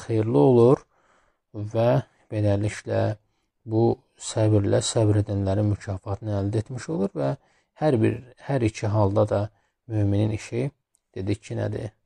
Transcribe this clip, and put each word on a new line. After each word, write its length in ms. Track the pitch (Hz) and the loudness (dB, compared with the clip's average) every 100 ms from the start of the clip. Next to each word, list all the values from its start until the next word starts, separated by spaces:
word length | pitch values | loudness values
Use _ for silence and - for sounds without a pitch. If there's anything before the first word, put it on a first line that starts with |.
| - | -4
xeyirli 320 | 113 107 135 | -2 0 4
olur 480 | 143 120 120 147 - _ _ _ _ _ _ | 6 6 6 4 0 _ _ _ _ _ _
və 500 | 107 104 113 117 135 - _ - | -12 -6 0 2 2 -2 _ -10
beləliklə 880 | 110 104 101 104 - 110 104 104 107 _ _ _ _ 113 | -2 0 0 -2 -6 -4 -2 -2 -4 _ _ _ _ -4
bu 160 | 110 117 - _ - - | 0 2 0 _ -18 -8
səbirlə 500 | 113 107 107 98 110 - | 0 2 4 2 0 0
səbr 360 | 120 107 104 | 0 2 2
edənlərin 500 | 101 101 98 98 104 | 0 -2 -2 0 0
mükafatını 640 | 101 - 92 - 95 107 101 | -2 -6 -10 -8 -8 -6 -4
əldə 240 | 98 113 | -2 -2
etmiş 260 | - 123 - | -4 -8 -8
olur 180 | 165 196 156 | -4 -4 -4
və 200 | 139 135 _ _ _ - | -4 -6 _ _ _ -4
hər 180 | 156 123 | 0 2
bir, 180 | 113 110 - - - | 2 0 -8 -14 -6
hər 160 | 139 110 | -2 -2
iki 220 | - 107 | -2 -2
halda 400 | 107 98 104 107 | 0 2 2 0
da 120 | 101 104 _ _ _ - | 0 -4 _ _ _ -6
möminin 460 | 107 101 101 110 110 | -2 0 2 0 -2
işi, 340 | - 120 139 - _ _ _ - | -6 -6 -6 -8 _ _ _ -8
dedik 280 | 98 104 | -6 -6
ki, 140 | - 113 | -6 -6
nədir? 320 | 107 107 110 - | -6 -6 -10 -14